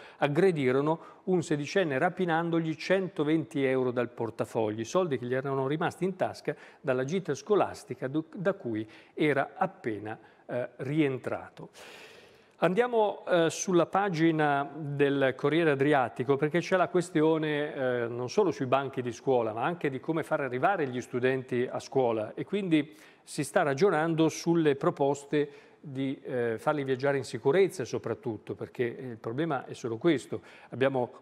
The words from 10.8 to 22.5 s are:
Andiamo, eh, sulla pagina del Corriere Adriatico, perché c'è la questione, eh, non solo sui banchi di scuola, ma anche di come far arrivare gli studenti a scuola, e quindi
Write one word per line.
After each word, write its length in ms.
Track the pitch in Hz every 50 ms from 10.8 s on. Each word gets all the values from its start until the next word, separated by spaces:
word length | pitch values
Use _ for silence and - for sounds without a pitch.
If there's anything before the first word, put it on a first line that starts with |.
| 147 131 151 160 147 135 131 120 - 104 107 87 92 - - - 165 - - - - - - - - - - - - - - - _ _ _ _
Andiamo, 640 | - 170 185 220 240 247 240 220 214 196 - - -
eh, 240 | - 180 170 165 156
sulla 380 | - - - 196 180 170 156
pagina 840 | - - 190 202 208 165 151 165 165 160 156 151 147 143 139 143 139 139
del 600 | 156 160 143 143 139 143 139 143 139 135 131 127
Corriere 360 | - - 143 151 170 170 156
Adriatico, 680 | 143 135 139 147 147 135 120 113 - - 120 131 139
perché 220 | 135 156 151 160 175
c'è 180 | 165 - 190
la 100 | 180 170
questione, 840 | - - 180 170 175 - 156 156 160 160 156 156 151 151 147 147 156 -
eh, 340 | 147 127 127 123 120 117
non 220 | 117 120 120 123 120
solo 220 | - 208 202 165
sui 160 | 139 - 139
banchi 340 | 127 131 139 139 127 - 131
di 100 | 120 123
scuola, 400 | 113 - - 135 131 123 113 110
ma 140 | 104 113 127
anche 240 | 165 175 175 - 143
di 100 | 135 123
come 240 | - 160 160 160 -
far 160 | - 156 147
arrivare 480 | 139 123 123 127 151 185 202 180 147
gli 140 | 127 123 123
studenti 640 | 117 - - 123 123 127 135 131 127 - 127 120 127 -
a 100 | - 120
scuola, 520 | - - - 135 127 117 113 110 107 113 -
e 100 | - 143
quindi 500 | -